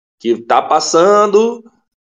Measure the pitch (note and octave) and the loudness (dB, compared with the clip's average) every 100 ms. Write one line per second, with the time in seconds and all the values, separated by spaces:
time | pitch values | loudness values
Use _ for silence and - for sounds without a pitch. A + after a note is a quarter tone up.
0 | _ _ A#2 A#2 A#2 B2 - D#3 D3+ E3 | _ _ -6 -6 -2 -2 0 -2 0 0
1 | F#3 G#3 G#3 G3+ A#3 A#3+ - _ _ _ | 2 2 2 2 0 -4 -16 _ _ _